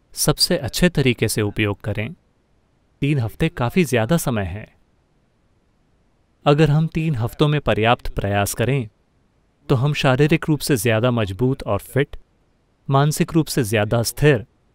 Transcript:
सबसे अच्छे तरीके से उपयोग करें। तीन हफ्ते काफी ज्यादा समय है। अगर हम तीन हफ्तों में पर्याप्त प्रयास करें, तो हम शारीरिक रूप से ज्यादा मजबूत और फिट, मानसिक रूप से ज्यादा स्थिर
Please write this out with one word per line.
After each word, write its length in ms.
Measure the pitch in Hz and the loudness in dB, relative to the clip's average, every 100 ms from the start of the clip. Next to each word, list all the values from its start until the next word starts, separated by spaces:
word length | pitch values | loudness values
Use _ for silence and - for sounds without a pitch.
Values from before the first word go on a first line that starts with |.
| _ | _
सबसे 460 | - - 147 - 175 | -4 -2 0 0 0
अच्छे 300 | - - 180 | -4 0 0
तरीके 400 | 165 135 117 110 | 2 2 2 0
से 140 | - | 0
उपयोग 380 | 104 101 107 101 | -2 -2 -2 -2
करें। 340 | - 101 110 170 _ _ _ _ _ _ _ _ | -6 -6 -8 -12 _ _ _ _ _ _ _ _
तीन 180 | 143 147 | -2 0
हफ्ते 300 | 113 - 160 | -2 -2 -4
काफी 360 | - 120 185 | -2 -2 0
ज्यादा 320 | 165 120 110 165 | 0 0 0 0
समय 280 | - 113 | -2 -4
है। 300 | 95 101 - _ _ _ _ _ _ _ _ _ _ _ _ _ _ _ _ _ - | -6 -8 -14 _ _ _ _ _ _ _ _ _ _ _ _ _ _ _ _ _ 2
अगर 240 | 147 156 | 4 4
हम 160 | 147 160 | 4 0
तीन 280 | - 160 | -2 -2
हफ्तों 340 | 131 117 - 151 | -2 -4 0 0
में 120 | 147 | 0
पर्याप्त 480 | 127 104 110 123 - | 0 0 2 2 -2
प्रयास 460 | - 101 101 101 | -6 -2 0 0
करें, 340 | - 113 139 107 - _ _ _ _ _ _ - | -2 -2 -2 -4 -12 _ _ _ _ _ _ -2
तो 80 | - | 0
हम 160 | 143 | 0
शारीरिक 520 | 147 143 127 151 160 - | 0 0 2 2 2 0
रूप 120 | 151 | -2
से 160 | - 139 | 0 0
ज्यादा 340 | 120 110 123 | 2 2 2
मजबूत 520 | 120 104 95 123 135 | 0 -2 -2 -2 -2
और 160 | - 101 | -4 -6
फिट, 380 | - - 143 - - _ _ _ _ _ - | -2 -2 -2 -6 -18 _ _ _ _ _ -2
मानसिक 420 | 139 147 151 170 | 0 2 0 0
रूप 140 | 160 151 | 0 0
से 180 | - | -2
ज्यादा 380 | 113 107 104 117 | 0 0 0 0
स्थिर 440 | 113 - 147 135 131 _ _ | -2 2 2 2 -2 _ _